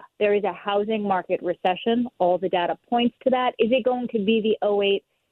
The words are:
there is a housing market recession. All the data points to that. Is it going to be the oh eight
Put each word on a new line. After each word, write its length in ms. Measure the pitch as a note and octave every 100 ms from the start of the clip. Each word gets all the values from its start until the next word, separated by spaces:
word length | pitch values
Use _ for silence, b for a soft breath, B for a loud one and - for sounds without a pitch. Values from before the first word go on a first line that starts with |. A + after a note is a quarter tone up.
| - -
there 140 | G#3
is 100 | G#3
a 100 | F#3+
housing 500 | F3+ G#3 G3+ G#3 A3
market 360 | G3+ F#3 E3+ F3+
recession. 640 | F3 E3 F#3 F3+ A#3 A#3 A#3+ -
All 200 | F3 F3+
the 120 | F#3
data 260 | F3+ F3 D#3+ _
points 260 | A#3+ A#3+ -
to 60 | C4
that. 220 | B3+ B3 -
Is 120 | A3+
it 120 | B3+
going 240 | B3+ B3 A#3+
to 100 | A3+
be 220 | G3 A3+
the 160 | G#3+ - G#3
oh 160 | G3+
eight 220 | G3+ G3 - _ _